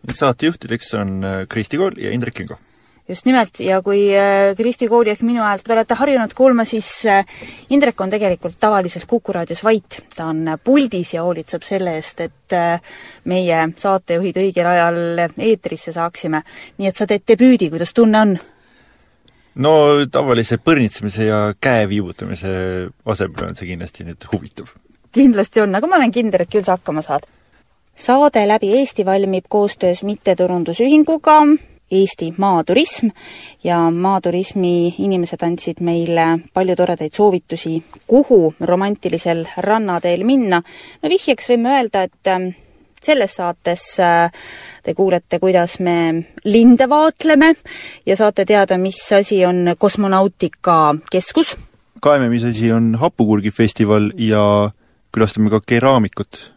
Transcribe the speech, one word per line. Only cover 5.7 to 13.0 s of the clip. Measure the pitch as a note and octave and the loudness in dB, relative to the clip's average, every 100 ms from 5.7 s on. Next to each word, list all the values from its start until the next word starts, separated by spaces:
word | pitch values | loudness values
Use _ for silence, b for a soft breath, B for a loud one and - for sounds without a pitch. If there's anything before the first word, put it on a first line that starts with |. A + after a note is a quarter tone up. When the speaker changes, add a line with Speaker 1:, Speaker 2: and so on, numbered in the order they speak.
Speaker 2:
olete | A3+ A3+ A3+ | -2 0 -2
harjunud | C#4+ C4 A3 | 0 0 -2
kuulma, | - C4 A#3+ | 2 2 4
siis, | A3+ A3+ - - A3+ | 0 -4 -8 -6 2
äh, | G3 G3 B B B B | 2 0 B B B B
Indrek | C#4+ C#4+ - | 2 2 -2
on | F#3+ | -4
tegelikult | G#3 G3+ F3 F3 E3+ | -2 -2 -2 -6 -2
tavaliselt | G#3+ G#3 F3+ F3 - | 2 2 -2 -8 -4
Kuku | A#3+ - | -4 -2
Raadios | F3+ E3+ E3+ | -6 -6 -4
vait. | G#3+ A3 - - _ - | 0 0 -2 -20 _ -12
Ta | D#3+ | -6
on, | D#3+ D#3+ | -4 -4
äh, | D#3 | -6
puldis | - C#4 C4 F#3+ F3 | 0 2 2 -4 -6
ja | E3+ | -6
hoolitseb | E3+ E3 D#3 E3+ | -4 -6 -8 -12
selle | - G3 F3+ D#3+ | -6 -6 -4 -6
eest, | - - | -10 -10
et, | E3 _ _ | -12 _ _
äh, | F3+ E3+ E3+ B B | -2 0 -2 B B